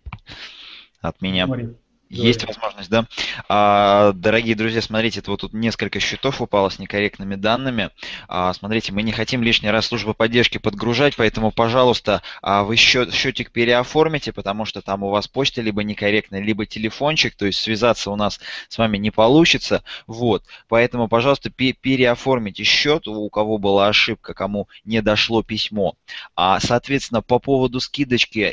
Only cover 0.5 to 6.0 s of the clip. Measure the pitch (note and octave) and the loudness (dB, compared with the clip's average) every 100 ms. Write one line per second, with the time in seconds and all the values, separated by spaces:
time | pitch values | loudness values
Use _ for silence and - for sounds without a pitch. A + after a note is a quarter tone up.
0.5 | - - - - _ E2 - F#2 F#2 F#2 | -20 -20 -20 -20 _ -10 -6 -4 -2 -2
1.5 | B2 A#2 - _ _ _ A#2 A#2+ A#2 - | -4 -8 -12 _ _ _ 0 2 2 -2
2.5 | G#2+ G#2+ G2+ F#2 A2+ A2+ - - - - | -8 -8 -8 -2 0 0 -4 -8 -8 -2
3.5 | G#2 G#2 G2+ G2+ G2+ G#2 F#2 G#2 A2+ A2+ | 2 4 6 6 6 6 4 2 2 2
4.5 | G#2+ A2+ A2+ G#2+ A2 A2+ G2+ G2 G2+ G2 | 0 0 -2 -2 -2 -2 -4 -6 -6 -6
5.5 | G#2+ A2+ - G2+ G2 | -4 -2 -2 -4 -4